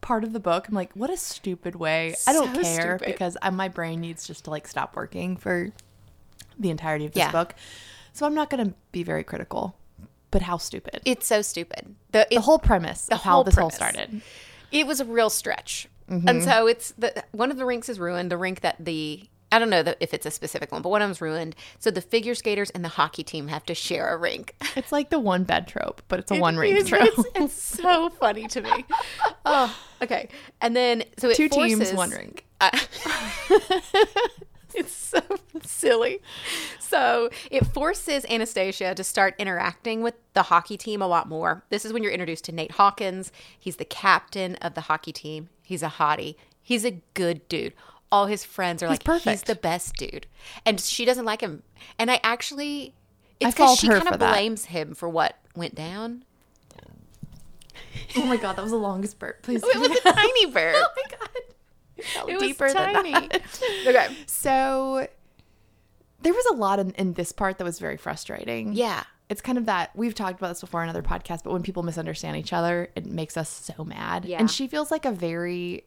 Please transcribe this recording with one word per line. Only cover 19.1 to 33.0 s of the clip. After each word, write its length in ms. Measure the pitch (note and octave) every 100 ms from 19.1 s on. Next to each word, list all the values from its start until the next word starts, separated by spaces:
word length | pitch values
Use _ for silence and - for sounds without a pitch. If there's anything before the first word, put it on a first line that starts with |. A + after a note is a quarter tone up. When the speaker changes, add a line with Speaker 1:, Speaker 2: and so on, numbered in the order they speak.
| D3+ - _ _
Speaker 2:
I 60 | A3
don't 120 | A3+
know 120 | F#3
the, 120 | D#3+ -
if 100 | E3
it's 140 | - D#3
a 40 |
specific 400 | - D#3+ - D3
one, 100 | D#3
but 60 | D#3+
one 120 | G#3
of 80 | G#3
them's 120 | F3
ruined. 340 | D#3+ D#3 D#3+ D#3+ - -
So 120 | A3+
the 80 | F#3
figure 340 | - A#3 A3
skaters 360 | A#3+ A#3 G3+ G3+
and 140 | F#3+
the 40 | E3+
hockey 340 | - D#3 -
team 240 | D#3 D#3+ C#3+
have 160 | D#3 -
to 80 |
share 380 | E3 - E3+ E3
a 40 | E3
rink. 380 | E3+ - - -
<laughs> 160 | - -
Speaker 1:
It's 140 | -
like 180 | D4 D4
the 80 | E4
one 240 | G#3+ F#3
bed 220 | F3+ E2 -
trope, 340 | - G1+ - -
but 100 | F#3
it's 100 | F#3
a 40 |
Speaker 2:
It 60 | -
Speaker 1:
one 160 | E4+ E4
rink 200 | G4+ G4
Speaker 2:
is, 120 | F#4+
Speaker 1:
trope. 140 | G4+ A4
Speaker 2:
it's, 220 | A4 A3 G4
it's 180 | C#4+
so 560 | - - - F4 E4+ E4+
funny 360 | - A#3+ G#3 A3
to 120 | B3+
me. 220 | G#3+ - B3+
Speaker 1:
<laughs> 40 | D4+ - - - - -
Speaker 2:
Oh, 280 | D4 B3 A3 - -
okay. 260 | A#3+ A#3 - - - _
And 140 | A#3 A#3
then, 280 | B3 A#3 - -
so 120 | B3+
it 60 | A3
Speaker 1:
Two 120 | D4+
teams, 280 | C#4+ A#3 A3
Speaker 2:
forces 180 | G3+
Speaker 1:
one 160 | F#3+ F3
rink. 340 | G1+ G1+ - _ _
Speaker 2:
I, 260 | F#3+ C4 - -